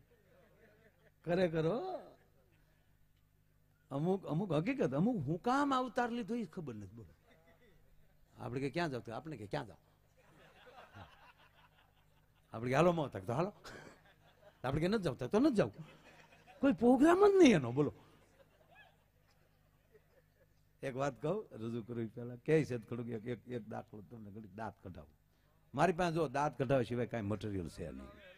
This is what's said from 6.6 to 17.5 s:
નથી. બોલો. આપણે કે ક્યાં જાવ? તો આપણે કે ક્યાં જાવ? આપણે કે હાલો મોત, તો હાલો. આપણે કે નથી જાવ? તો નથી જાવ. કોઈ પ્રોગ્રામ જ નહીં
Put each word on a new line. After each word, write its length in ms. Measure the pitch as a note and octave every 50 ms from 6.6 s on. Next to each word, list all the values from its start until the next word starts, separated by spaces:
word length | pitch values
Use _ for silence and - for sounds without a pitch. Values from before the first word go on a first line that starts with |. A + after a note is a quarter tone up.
| E3 C3 A2+
નથી. 200 | G#2 G2+ F#2 A2+
બોલો. 180 | A#2 G#2 D#2 - _ _ _ - _ _ - - _ - - - - - - - - - _ _ _ - _ _ G#2+
આપણે 200 | A2 A#2 A#2+ C3+
કે 100 | C3+ C#3
ક્યાં 200 | A#2 E3+ F3 D#3
જાવ? 120 | C3 A#2
તો 120 | - A#2 A2+
આપણે 240 | B2 C#3 D#3+ D3+
કે 100 | D3 -
ક્યાં 200 | - - D3 C3
જાવ? 100 | G2+ D#2+ _ _ _ _ _ _ _ _ _ _ - - - - - - - - B3+ - - - - - G2+ - - - - - - _ _ - _ _ - - _ _ _ _ _ _ _ _ _ _ _ _ _ _ _ _ _ -
આપણે 160 | A2+ A#2 B2
કે 60 | B2+
હાલો 160 | C#3+ E3+ F3+
મોત, 260 | E3+ E3 D3 A#2 -
તો 160 | G2+ F#2 F#2 A#2
હાલો. 200 | C#3+ F3 G#3 - - - - - - - - - - _ - - _ _ - _ _ - - _ _ -
આપણે 180 | B2+ C#3 D#3
કે 60 | D#3+
નથી 160 | F3+ G#3+ A#3 F3
જાવ? 120 | D3+ A#2+
તો 240 | - B2+ A#2+ - G#3+
નથી 160 | C#4 D#4+ B3
જાવ. 160 | G3+ D3 G#2+ - - D#3 - - - - - - - - - - - - - - -
કોઈ 140 | - C#4+ A3+
પ્રોગ્રામ 540 | - A3+ A#3+ B3+ A#3 C#4 E4 F4 F#4 G4+
જ 160 | G4+ G4 F#4+ F4
નહીં 120 | C4